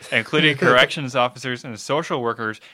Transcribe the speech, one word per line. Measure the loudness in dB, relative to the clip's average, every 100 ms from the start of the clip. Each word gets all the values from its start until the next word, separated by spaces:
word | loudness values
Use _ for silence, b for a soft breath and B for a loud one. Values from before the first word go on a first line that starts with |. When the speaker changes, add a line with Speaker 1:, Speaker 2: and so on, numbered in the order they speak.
| -4
Speaker 1:
including | -2 0 2 2 4
Speaker 2:
<laughs> |
Speaker 1:
corrections | 4 6 4 2 -4 0
officers | 0 -2 -8 -8
and | -10 -10
social | -4 -4 -2 -4
workers | -4 -4 -6 -8 B